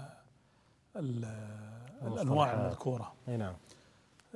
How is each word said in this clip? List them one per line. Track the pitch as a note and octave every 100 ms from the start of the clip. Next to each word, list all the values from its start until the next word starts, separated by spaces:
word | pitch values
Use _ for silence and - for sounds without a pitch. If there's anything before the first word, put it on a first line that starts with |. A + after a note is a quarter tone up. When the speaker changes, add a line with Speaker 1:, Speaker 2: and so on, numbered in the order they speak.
| C3+ - - - - _ _ _ _ G#3+
Speaker 1:
ال-، | C#3 A#2+ A2 A2 G#2+ G#2+ G#2+ A2+ - -
الأنواع | B2 A2+ C#3+ D3 C#3+
Speaker 2:
المصطلحات. | A2
Speaker 1:
المذكورة. | F#2+ - C3+ B2 A2 - -
Speaker 2:
أي | A#2+
نعم. | G2 F2+ - - - - - - -